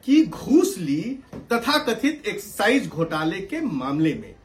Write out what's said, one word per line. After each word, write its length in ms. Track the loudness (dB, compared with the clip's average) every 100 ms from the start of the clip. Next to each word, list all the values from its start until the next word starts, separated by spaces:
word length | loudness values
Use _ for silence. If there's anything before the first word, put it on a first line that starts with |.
| 6
की 180 | 4
घूस 500 | 4 0 4 4 4 0
ली 240 | -2 -2 -2 -8 -12 -16 -2
तथाकथित 760 | -2 2 0 0 0 -2 -2 -6
एक्साइज 600 | -8 -10 -2 2 2 0
घोटाले 520 | -4 -4 -2 -2 -4
के 200 | -6 -6
मामले 540 | -4 -4 -4 0 0
में। 200 | 0 -10 -20